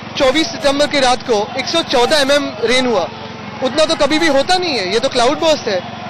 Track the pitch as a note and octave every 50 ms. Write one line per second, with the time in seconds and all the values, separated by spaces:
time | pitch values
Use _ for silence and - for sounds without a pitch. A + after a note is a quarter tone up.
0 | - - - - C#4+ C4 C4 D#4 D#4+ D#4 - C4 - C#4 C#4 C#4+ D4 C#4+ D4 D4
1 | C4 B3 B3+ B3+ - - A#3 G3+ G#3 A3 - C4+ B3+ - - E4 D#4+ - - B3
2 | A#3+ A#3 D#4 D4+ C#4 C4 C#4+ D4 C#4 C#4 C4 - A3+ A3 B3 C4 C4 B3 A#3 F#3+
3 | E3 C#3+ - - - - - - - - - - C4 B3+ - D#4 D#4 D#4 D#4+ -
4 | D4+ C4 D4+ D#4 E4+ E4 C4+ C4+ C#4 - F4+ F#4 F4+ F4 C#4+ A3+ F#3+ F3+ F#3+ A3+
5 | A3+ C4+ - B3+ A#3 B3 D4+ - E4 D#4+ D4+ - - A#3 G3+ F3+ - - - -
6 | - -